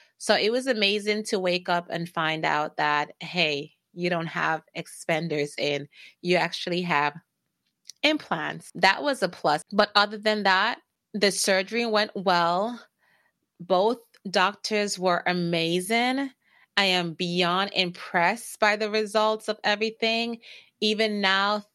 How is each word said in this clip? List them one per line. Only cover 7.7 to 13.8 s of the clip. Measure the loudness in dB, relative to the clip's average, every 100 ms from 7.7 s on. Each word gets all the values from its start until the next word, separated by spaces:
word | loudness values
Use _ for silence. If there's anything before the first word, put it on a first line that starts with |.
| _ -20 -2
implants. | 0 0 -2 -4 -4 -8 -12 0
That | 2 2
was | 0 -2
a | -2
plus. | -2 0 0 -2
But | 0 2 4
other | 2 0
than | -2 2
that, | 4 4 2 -2 _ _ _
the | 0 2
surgery | 2 2 2 0 -2 0
went | 0 0
well. | -2 2 4 4 2 -2 -6 -16 _ _ _ _ _ _ -10
Both | 0 4